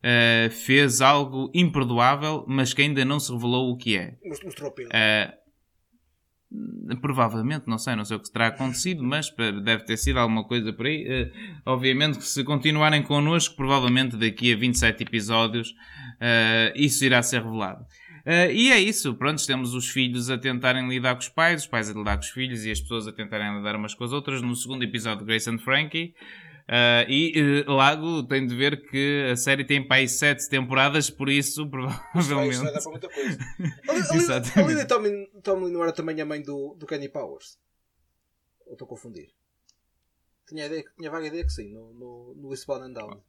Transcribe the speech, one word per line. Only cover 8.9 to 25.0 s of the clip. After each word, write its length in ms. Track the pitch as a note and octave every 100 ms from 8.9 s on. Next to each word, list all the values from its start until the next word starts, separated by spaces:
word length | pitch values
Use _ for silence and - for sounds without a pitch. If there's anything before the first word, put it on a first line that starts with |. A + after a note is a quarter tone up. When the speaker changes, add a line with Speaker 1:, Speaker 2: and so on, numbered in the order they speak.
| F3
Speaker 1:
mas 260 | B2+ D3 D3+
pa-, 220 | - A2+
deve 320 | G2+ G#2 A2+ -
ter 120 | A2
sido 220 | - C3
alguma 240 | A#2 A2+
coisa 280 | G2+ A#2+ A2
por 140 | G#2 B2
aí. 180 | D#3 -
Eh, 240 | C3 B2 - G#3+ D#3 -
obviamente 520 | B2+ C3 C3 D3+ C#3
que 60 | -
se 180 | C#3+
continuarem 580 | C3 D3 D3+ D3+ D3+ D3+
connosco, 540 | D3 D3 D3 E3 - -
provavelmente 600 | C3+ C#3 B2 B2 C3 A2+
daqui 380 | A2+ G2 B2
a 20 | A2
vinte 200 | B2 A#2
e 20 |
sete 240 | A2+ G#2
episódios, 680 | A2+ A#2 G#2 A2+ A2+ A#2 A2+ - - - B2+ -
eh, 520 | A#2+ A#2 A2+ A2+ A2+ -
isso 280 | C#3+ -
irá 180 | C3+ B2+
ser 180 | B2 B2
revelado. 400 | A2+ A2 G2 G2+ - _ - - -
Eh, 260 | E3+ F3
e 180 | C#3 B3
é 80 | A#3+
isso, 340 | G3 G#3+ C#3+
pronto, 320 | A#2 C#3 D#3 -
temos 300 | C3 B2 B2
os 120 | B2
filhos 400 | C3 B2+ B2 A#2+
a 60 | B2+
tentarem 500 | C3 B2 B2+ B2+ B2+
lidar 240 | B2+ B2+
com 80 | B2
os 80 | -
pais, 320 | - E3 E3+
os 60 | -
pais 220 | A#2 G#2+
a 40 |
lidar 220 | G#2+ G#2 G2+
com 80 |
os 60 | -
filhos 360 | B2+ C3 A#2 G#2+
e 60 |
as 80 | G#2
pessoas 280 | - A#2 A2
a 40 |
tentarem 440 | G#2+ G#2 G#2+ G#2 G#2
lidar 200 | G#2 G#2+
umas 180 | G#2+
com 100 | -
as 80 | A#2+
outras 300 | C#3+ C#3+ C3+
no 140 | A#2+ A#2+
segundo 280 | - C3
episódio 360 | A#2+ A2+